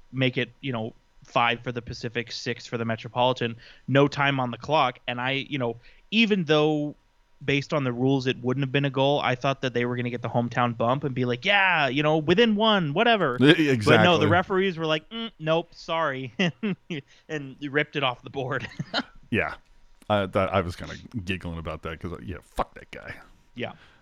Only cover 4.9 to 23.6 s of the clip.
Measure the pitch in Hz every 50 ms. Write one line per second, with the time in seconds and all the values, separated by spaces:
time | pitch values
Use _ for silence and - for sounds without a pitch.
4.9 | 123 - _ - 120 123 123 131 135 139 131 - 139 135 123 117 117 117 - -
5.9 | - - _ _ - 220 233 196 208 190 165 143 156 151 151 156 156 151 147 147
6.9 | 135 _ _ _ _ _ _ _ _ - 147 139 143 139 135 - 170 151 135 127
7.9 | 120 120 127 135 139 135 127 131 123 98 120 123 127 139 143 131 127 143 139 139
8.9 | 131 135 135 139 147 139 - 120 127 - - 139 135 - - 131 117 120 123 123
9.9 | 123 123 120 123 120 117 120 117 - 120 120 117 - 135 120 120 117 117 117 117
10.9 | 131 143 156 143 123 131 127 123 120 123 - 190 208 202 196 185 175 160 147 131
11.9 | 127 143 151 151 156 160 151 151 180 196 240 226 208 202 226 220 214 196 170 143
12.9 | 143 185 233 233 226 208 175 135 120 123 127 147 175 - 156 143 135 117 104 -
13.9 | - 110 107 175 175 151 151 151 170 180 180 - 196 185 196 196 170 160 165 156
14.9 | 156 160 - - 226 233 226 226 - - 156 156 160 165 165 - - - - -
15.9 | 165 165 160 147 131 131 131 123 - - 190 170 - _ - 208 175 - _ -
16.9 | 175 143 - _ _ _ _ - 160 151 139 135 131 - 143 143 131 147 151 -
17.9 | - 151 135 127 120 - - 123 120 143 127 131 139 123 113 - - - 147 -
18.9 | - 262 - - - - - - - 98 80 73 - - - _ - _ - -
19.9 | _ _ _ - 107 101 98 92 - 104 95 - 92 98 87 90 87 - - -
20.9 | - - - - - 113 87 92 95 87 - 87 82 82 80 82 78 80 - 82
21.9 | 80 78 - 87 85 - - - 80 78 - _ _ - - - - - - -
22.9 | - - - - - - - - - _ _ _ - 120